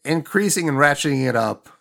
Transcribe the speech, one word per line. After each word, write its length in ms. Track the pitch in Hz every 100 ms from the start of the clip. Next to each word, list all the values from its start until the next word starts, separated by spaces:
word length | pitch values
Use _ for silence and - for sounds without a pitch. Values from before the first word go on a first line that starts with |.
increasing 640 | 139 165 156 196 202 175 165
and 80 | 135
ratcheting 500 | 147 139 151 139 131
it 80 |
up, 340 | 117 110 104 - -